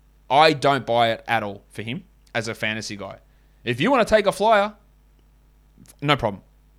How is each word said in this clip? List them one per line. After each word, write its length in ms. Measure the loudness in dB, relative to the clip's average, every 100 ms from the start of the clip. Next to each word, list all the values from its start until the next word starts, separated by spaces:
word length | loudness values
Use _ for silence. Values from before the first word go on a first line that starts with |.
| _ _ _
I 240 | 4 4
don't 320 | 4 0 0
buy 260 | 0 2 2
it 120 | 0 -2
at 160 | -2
all 200 | -2 -10 _
for 120 | -14
him 220 | -10 -10 -12 _ _
as 120 | -6 -6
a 80 |
fantasy 400 | -6 -4 -4 -8
guy. 220 | -12 -12 -16 _ _ _ _
If 160 | -6 0
you 120 | 2
wanna 140 | 2
take 200 | 2 2 2
a 40 |
flyer, 420 | 0 2 2 2 -6 _ _ _ _ _ _ _ _ _ _ -20 -8
no 140 | -2
problem. 280 | -2 -2 -6 _ _ _